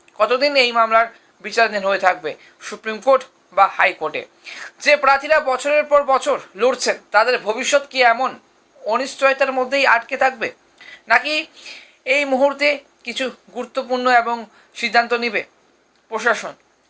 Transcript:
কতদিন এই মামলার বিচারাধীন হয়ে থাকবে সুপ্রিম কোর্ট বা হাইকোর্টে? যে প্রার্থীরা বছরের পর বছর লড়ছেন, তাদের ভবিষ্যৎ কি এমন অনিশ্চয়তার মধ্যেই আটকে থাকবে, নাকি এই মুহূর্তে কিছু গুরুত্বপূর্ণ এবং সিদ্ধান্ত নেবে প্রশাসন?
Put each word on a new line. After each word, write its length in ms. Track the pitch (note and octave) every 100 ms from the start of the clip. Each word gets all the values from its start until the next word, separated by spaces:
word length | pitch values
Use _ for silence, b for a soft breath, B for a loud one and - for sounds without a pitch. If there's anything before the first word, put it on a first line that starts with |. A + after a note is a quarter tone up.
| _ -
কতদিন 340 | G#3+ B3+ C#4+ C#4
এই 80 | A#3+ A#3
মামলার 280 | A3+ A3+ A3+ b b _ G#3
বিচারাধীন 380 | G#3+ A3 G#3 G3
হয়ে 120 | F#3+ F#3
থাকবে 240 | F3+ D3+ - b b -
সুপ্রিম 300 | G#3 A3 G#3+ C4
কোর্ট 160 | C4 - _ _ F3+
বা 80 | F#3+ -
হাইকোর্টে? 460 | F#3 - D#3 C#3 - _ B B B B
যে 100 | C#4 D4
প্রার্থীরা 340 | C4+ C#4 D4 D#4 C4+
বছরের 340 | B3+ C#4+ D4+ D4
পর 100 | C#4+ C#4
বছর 240 | C4 D4 B3 - F#3
লড়ছেন, 340 | B3 B3 A3+ F#3+ - G#3
তাদের 200 | A#3 B3 G3
ভবিষ্যৎ 360 | A3 A#3 C#4+ C#4
কি 80 | C4 A#3+
এমন 180 | A#3 B3+ A#2 _ _ _ _
অনিশ্চয়তার 680 | G3+ A3+ C4 - C4+ C4+ C4+ C4
মধ্যেই 280 | B3 C#4 B3+ A#3
আটকে 200 | - A#3
থাকবে, 240 | C4 A#3 D3+ - _ _ B B -
নাকি 220 | A#3+ C4+ D4+ D#4 B B B B B C4 C#4
এই 80 | C#4
মুহূর্তে 360 | C4 C#4 C#4 D4 C#4+ _ _ -
কিছু 200 | A3+ C4 - _ A#3
গুরুত্বপূর্ণ 500 | A#3+ C4 A#3+ B3 B3 A#3+
এবং 140 | A3+ A#3 G#3+ b b -
সিদ্ধান্ত 360 | A#3 A#3 A#3 A#3
নেবে 180 | A#3 G3 - _ _ _ _ _ -
প্রশাসন? 420 | A3 A#3 G#3 E3+ C#3 _ _ _